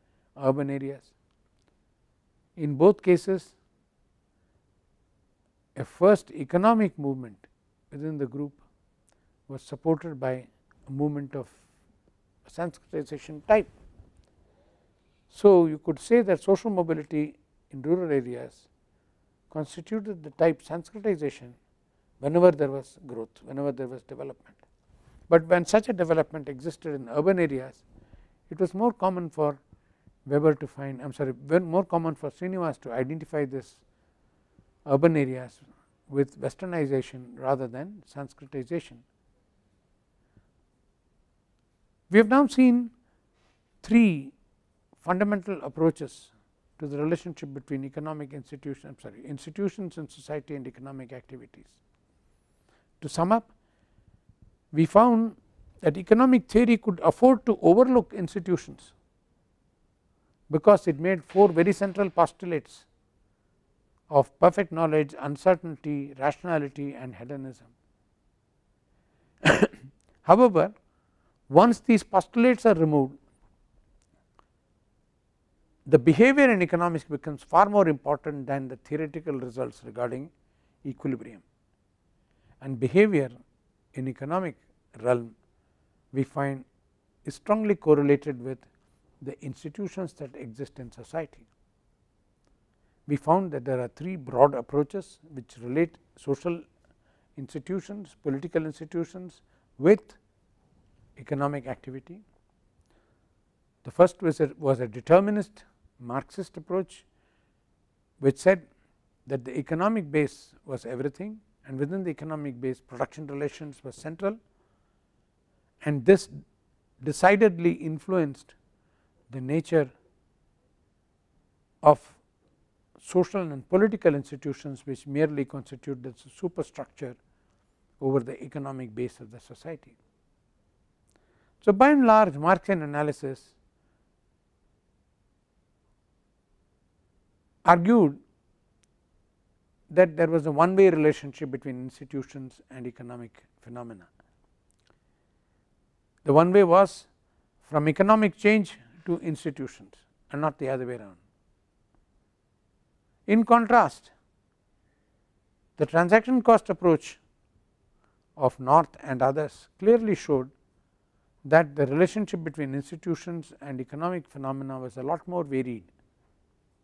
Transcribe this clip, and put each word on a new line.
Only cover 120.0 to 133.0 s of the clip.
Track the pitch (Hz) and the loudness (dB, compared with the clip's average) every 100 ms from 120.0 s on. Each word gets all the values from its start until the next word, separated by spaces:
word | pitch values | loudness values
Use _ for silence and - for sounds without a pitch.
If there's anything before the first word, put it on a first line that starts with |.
| _ _ _ _ _ _ _ _ _ _ _ _ _ _ _ _ _ _ | _ _ _ _ _ _ _ _ _ _ _ _ _ _ _ _ _ _
of | 151 147 - _ _ _ _ _ _ _ _ - | 4 4 0 _ _ _ _ _ _ _ _ -20
social | - 185 175 202 165 | -6 -2 -2 -4 -8
and | 135 - | -12 -2
political | 190 214 202 170 | 2 2 2 0
institutions | 143 - 135 143 135 147 131 139 | 0 -4 -12 -10 -10 -12 -14 -12
which | 127 143 | -12 -8
merely | 139 156 143 | -2 -2 -2
constitute | 135 139 - 131 - 127 | -8 -10 -16 -16 -12 -12
the | 127 113 131 | -12 -18 -20
superstructure | - 175 165 151 - 127 - 131 - _ _ _ _ _ _ _ - | -10 -10 -8 -12 -12 -18 -14 -16 -16 _ _ _ _ _ _ _ -6
over | 135 135 | -2 0
the | 120 - | -2 -12
economic | 135 147 139 131 123 | -14 -12 -12 -12 -12
base | 107 123 - | -10 -10 -12
of | 110 | -20
the | 120 | -20
society. | - 120 165 160 _ _ _ _ _ _ _ _ _ _ _ _ _ _ _ _ _ _ | -20 -20 -18 -18 _ _ _ _ _ _ _ _ _ _ _ _ _ _ _ _ _ _
So, | 220 | 0
by | 196 269 | 4 6
and | 294 240 | 6 6
large, | 214 202 143 | 6 6 2
Marxian | 160 190 - 185 | 2 2 0 -4
analysis | 147 147 | -4 -4